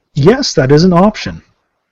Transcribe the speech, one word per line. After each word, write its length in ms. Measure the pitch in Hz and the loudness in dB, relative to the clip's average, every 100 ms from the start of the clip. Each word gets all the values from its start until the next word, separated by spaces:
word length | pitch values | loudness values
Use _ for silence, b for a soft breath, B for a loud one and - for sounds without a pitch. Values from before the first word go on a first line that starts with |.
| _ | _
Yes, 400 | - 151 262 - | 0 0 2 -2
that 180 | - 131 | -2 0
is 120 | 147 185 | 2 2
an 80 | |
option. 500 | 170 208 - - - - _ _ _ _ | 2 0 -2 -10 -14 -20 _ _ _ _